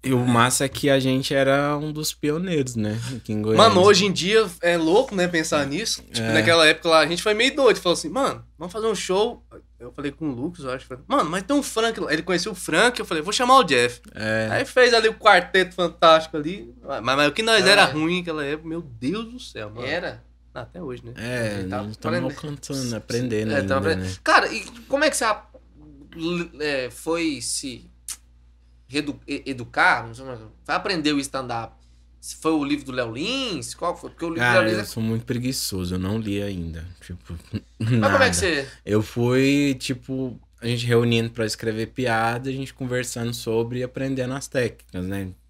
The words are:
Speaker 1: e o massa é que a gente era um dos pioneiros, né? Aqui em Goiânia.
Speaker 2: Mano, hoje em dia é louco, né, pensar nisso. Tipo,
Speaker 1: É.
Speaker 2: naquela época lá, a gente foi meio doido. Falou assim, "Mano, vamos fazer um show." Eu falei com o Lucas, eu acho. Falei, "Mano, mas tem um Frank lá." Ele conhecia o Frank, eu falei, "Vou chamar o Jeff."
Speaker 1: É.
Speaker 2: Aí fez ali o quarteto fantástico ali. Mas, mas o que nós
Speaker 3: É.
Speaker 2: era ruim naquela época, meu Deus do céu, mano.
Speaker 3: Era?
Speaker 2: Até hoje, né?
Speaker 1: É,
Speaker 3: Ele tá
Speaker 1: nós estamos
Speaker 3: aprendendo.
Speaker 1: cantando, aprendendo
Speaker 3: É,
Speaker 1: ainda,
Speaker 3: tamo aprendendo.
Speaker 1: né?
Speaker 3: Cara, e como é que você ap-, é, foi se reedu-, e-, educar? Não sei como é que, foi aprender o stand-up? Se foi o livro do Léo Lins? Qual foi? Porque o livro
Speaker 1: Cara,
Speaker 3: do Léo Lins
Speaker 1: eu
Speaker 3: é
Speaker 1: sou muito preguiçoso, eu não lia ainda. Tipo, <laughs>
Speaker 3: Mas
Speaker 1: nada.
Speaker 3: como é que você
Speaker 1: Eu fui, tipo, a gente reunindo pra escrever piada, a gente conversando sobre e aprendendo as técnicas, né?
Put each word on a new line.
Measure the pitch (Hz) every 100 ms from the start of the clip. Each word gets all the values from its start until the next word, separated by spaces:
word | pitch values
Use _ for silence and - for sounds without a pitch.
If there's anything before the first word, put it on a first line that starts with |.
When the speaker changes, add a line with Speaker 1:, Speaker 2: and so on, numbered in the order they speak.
Speaker 1:
e | 131
o | 127
massa | 123 117 123 - 139
é |
que | - 143
a | 135
gente | 131 131 135
era | 139 135 139 143 147
um | 151
dos | 151 151
pioneiros, | - 147 151 185 165 127 117
né? | 107 110 120 127
Aqui | -
em | 107
Goiânia. | 107 110 220
Speaker 2:
Mano, | 196
hoje | 190 196 202
em |
dia | 175 170 220 208 -
é | 170 175
louco, | 160 196 262 196
né, | 175
pensar | 175 160 156 139
nisso. | 147 220 - -
Tipo, | 113 113
Speaker 1:
É. |
Speaker 2:
naquela | 113 - 170
época | 156 160 170
lá, | 160
a | 151
gente | 175
foi | 220
meio | 214 247 277
doido. | 262 190
Falou | 180
assim, | 165 165
"Mano, | 202 262 120 - _
vamos | 170
fazer | 220 220
um |
show." | 208 - 185 226 233 _ - _ _
Eu | 120
falei | - 143
com | 139 160
o |
Lucas, | 120 147 175
eu | 135
acho. | 131 -
Falei, | 127 -
"Mano, | 269 180
mas | 175
tem | 196 285
um |
Frank | - - 226 220
lá." | 165
Ele | 156
conhecia | 160 180 220
o |
Frank, | 208 - 156 233 247
eu |
falei, | 208 165
"Vou | 156
chamar | 208 247 262
o |
Jeff." | 202 127 120 - -
Speaker 1:
É. | - 110 110 110
Speaker 2:
Aí | 104
fez | 269 - 247
ali | 226 220
o |
quarteto | 220 220 190 175 190 180
fantástico | - 175 - 165 160 160 160
ali. | 151 196 117 120 - 135
Mas, | 113 135
mas | 147
o |
que | 147
nós | 220 220 190
Speaker 3:
É. |
Speaker 2:
era | 202
ruim | 170 143 160 180
naquela | 175 156
época, | 139 156 165
meu | 165
Deus | 151 113 127 196 226
do | 247
céu, | - 113 107
mano. | 107 127
Speaker 3:
Era? | 165 180 113 - _ _
Speaker 2:
Até | - 120 175
hoje, | 160 123
né? | 120 123
Speaker 1:
É, | 113 123 113 101
Speaker 3:
Ele | 92
tá | -
Speaker 1:
nós | 104
estamos | 107 - 170
Speaker 3:
aprendendo. | - -
Speaker 1:
cantando, | 151 143 - 139 127 113
aprendendo | - 120 127 107 110
Speaker 3:
É, | 139
Speaker 1:
ainda, | 98
Speaker 3:
tamo | 135
aprendendo. | 101 - 92
Speaker 1:
né? | 92
Speaker 3:
Cara, | - 320 -
e | 220 196 - -
como | 277
é | 302
que | -
você |
ap-, | 233 214 - - _ - 151 143 - 170 165 175 170 131
é, | 147 139 127
foi | 117 - 165 165 135
se | 117 - 139 120 - _ - - _ _ _ _ _ _ _
reedu-, | 139 147 127 -
e-, | 139
educar? | - 127 120 - 175 139 117
Não |
sei | 117
como | 131 120
é |
que, | 110 -
foi | -
aprender | 170 190 185 147
o | 143
stand-up? | 139 135 127 117 113 _ _ _ _ _
Se | - -
foi | 156
o | 160
livro | 139 143 131
do |
Léo | 127 120
Lins? | 113 185 262 254 160 120
Qual | - 170 165
foi? | 135
Porque | -
o | 170
livro | 165
Speaker 1:
Cara, | 120 185
Speaker 3:
do |
Léo | 110
Lins | 107
Speaker 1:
eu |
Speaker 3:
é | 101
Speaker 1:
sou | -
muito | 113 113
preguiçoso, | - 120 127 131 - 95 90
eu | 90
não | 92 110
lia | 107 101 101
ainda. | 95 82 80 82 90
Tipo, | - 87 - 85 -
<laughs> | 107 - _
Speaker 3:
Mas | 110
Speaker 1:
nada. | 123 107
Speaker 3:
como | 98
é | -
que | 87
você | 185 151 135 -
Speaker 1:
Eu | - 107
fui, | 107 - 120 127 135 143 143 127
tipo, | - 123 117 131 131 110 _ _
a | 117
gente | 120 120
reunindo | 117 120 117 113
pra | 117 110
escrever | - 113 110 113
piada, | - 127 113 113 120 131
a |
gente | 135 135
conversando | - 131 127 120 - 117
sobre | 120 - 113 117 123
e |
aprendendo | 123 131 135 131 123
as | 135 -
técnicas, | 139 117 - - 90 92
né? | 98 95 92